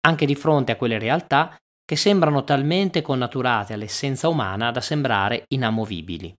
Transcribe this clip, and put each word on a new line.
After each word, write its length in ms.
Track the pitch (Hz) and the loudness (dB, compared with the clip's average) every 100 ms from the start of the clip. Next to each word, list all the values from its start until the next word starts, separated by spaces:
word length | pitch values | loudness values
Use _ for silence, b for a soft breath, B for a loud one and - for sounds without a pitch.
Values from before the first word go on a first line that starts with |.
anche 260 | 156 160 143 | 2 2 0
di 80 | 143 | 0
fronte 360 | 160 147 123 | 2 2 2
a 40 | 110 | -2
quelle 240 | 120 110 | -2 -2
realtà 580 | 110 160 - 139 165 - _ _ | 0 -2 2 0 0 -6 _ _
che 120 | - 151 | -6 0
sembrano 480 | 202 202 160 143 | 2 4 4 2
talmente 580 | 139 139 143 180 196 170 | 2 0 2 0 0 -2
connaturate 720 | 151 131 123 131 123 117 101 | -2 -2 -2 -2 0 0 -2
all'essenza 540 | 107 104 - 139 131 165 | -8 -8 -6 -4 0 0
umana 420 | 160 98 98 117 | 0 0 -2 -2
da 120 | 120 | -2
sembrare 640 | - 151 139 104 101 117 - | -2 -2 2 2 2 -2 -4
inamovibili. 840 | 135 117 110 107 90 82 82 82 | -2 0 0 -2 -6 -6 -8 -10